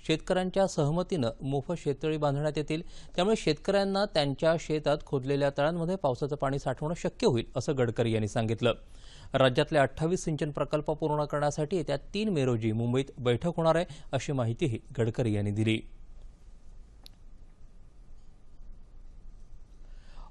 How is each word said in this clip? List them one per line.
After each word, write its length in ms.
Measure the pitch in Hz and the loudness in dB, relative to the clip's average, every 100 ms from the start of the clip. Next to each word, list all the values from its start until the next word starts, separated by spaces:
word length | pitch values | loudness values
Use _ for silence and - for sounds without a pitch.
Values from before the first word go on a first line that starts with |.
| - | 0
शेतकऱ्यांच्या 600 | 156 - 180 185 190 190 | 0 2 0 2 2 2
सहमतीनं 640 | - 143 170 180 190 117 113 | 2 2 2 0 0 0 -2
मोफत 320 | 135 139 151 165 | -2 -2 -2 -2
शेततळी 380 | 147 139 156 156 | -2 -2 -2 0
बांधण्यात 360 | 147 139 151 151 | 2 2 0 -2
येतील. 260 | 139 156 - - - - | -2 -4 -6 -12 -6 0
त्यामुळे 200 | 190 226 | 2 2
शेतकऱ्यांना 680 | - 151 - 196 196 196 | 2 0 2 2 4 2
त्यांच्या 500 | 208 160 143 131 160 165 | 2 2 2 2 4 2
शेतात 380 | - 156 147 151 - | 2 0 2 0 0
खोदलेल्या 440 | 139 127 143 143 | -2 0 2 2
तळ्यांमध्ये 460 | 143 147 175 165 190 | 2 2 2 -2 0
पावसाचं 400 | 139 120 143 143 | 0 0 -2 -2
पाणी 220 | 135 139 | -2 0
साठवणं 360 | - - 151 | -2 -4 -4
शक्य 320 | 170 180 - 226 | -4 -4 2 2
होईल, 180 | 117 - 131 | 4 0 -2
असं 220 | 143 131 | 0 2
गडकरी 340 | 117 113 117 | 2 2 2
यांनी 160 | 110 107 | 2 0
सांगितलं. 440 | 120 110 113 120 - - - - - - | 0 0 2 2 2 -4 -18 -18 -18 -2
राज्यातले 440 | 135 131 127 147 156 | 4 6 6 4 4
अठ्ठावीस 460 | 135 - 160 185 | 4 2 0 0
सिंचन 260 | - 151 151 | 0 -2 -2
प्रकल्प 400 | 147 143 151 147 | -2 0 0 0
पूर्ण 340 | 151 156 151 | 0 2 2
करण्यासाठी 520 | 147 147 147 143 151 185 | 0 2 2 2 0 0
येत्या 200 | 147 143 | 0 -2
तीन 320 | - 202 220 | -2 -2 0
मे 160 | 160 | 2
रोजी 280 | 127 120 113 | 2 2 2
मुंबईत 320 | 110 120 127 139 - | 2 2 2 0 -2
बैठक 320 | 123 120 175 170 | 0 2 0 2
होणार 180 | 165 | 4
आहे, 100 | 160 180 - - | 4 0 -6 -4
अशी 200 | 135 - | -2 0
माहितीही 460 | 135 117 117 143 110 - - | 0 0 0 -2 -2 -6 -2
गडकरी 360 | 113 110 117 | 0 2 0
यांनी 160 | 104 104 | 2 0
दिली. 300 | 104 110 113 - - - - - - - - - - - - - - - - - - - - - - - - - - - - - - - - - - - - - - - - - - - - - | 2 2 2 -2 -14 -16 -16 -16 -18 -20 -20 -18 -18 -18 -20 -20 -20 -20 -18 -20 -20 -20 -18 -20 -20 -18 -16 -18 -18 -18 -16 -14 -16 -18 -18 -18 -16 -16 -16 -16 -16 -16 -18 -16 -16 -14 -14 2